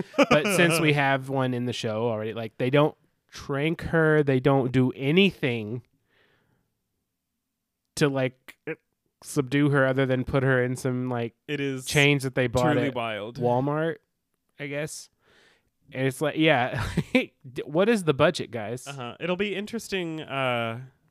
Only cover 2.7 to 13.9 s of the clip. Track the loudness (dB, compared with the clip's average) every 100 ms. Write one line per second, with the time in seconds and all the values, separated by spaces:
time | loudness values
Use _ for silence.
2.7 | 4 4 0 _ _ _ -18 -8 -2 -2
3.7 | -2 0 2 4 4 4 4 4 4 4
4.7 | 2 2 0 2 4 4 2 -4 -4 -6
5.7 | -10 _ _ _ _ _ _ _ _ _
6.7 | _ _ _ _ _ _ _ _ _ _
7.7 | _ _ 0 0 0 -4 -6 -20 -16 -12
8.7 | -14 _ _ _ _ -6 -4 0 2 2
9.7 | 4 2 2 0 0 0 0 2 2 0
10.7 | -2 -4 -4 -4 -4 -6 _ -10 -6 -4
11.7 | -6 -2 4 4 4 0 0 0 2 2
12.7 | 2 0 -4 -6 -6 -8 -2 0 0 0
13.7 | -2 -2